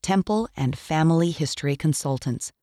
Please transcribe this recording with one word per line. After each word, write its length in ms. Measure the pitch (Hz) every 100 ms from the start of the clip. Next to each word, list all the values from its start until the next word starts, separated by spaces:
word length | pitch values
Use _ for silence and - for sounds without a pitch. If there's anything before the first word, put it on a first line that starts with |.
Temple 480 | - 190 180 214 226 -
and 200 | 131 139
family 540 | - 156 160 165 170
history 460 | 165 151 - 143 139
consultants. 760 | 156 143 143 135 - 117 - _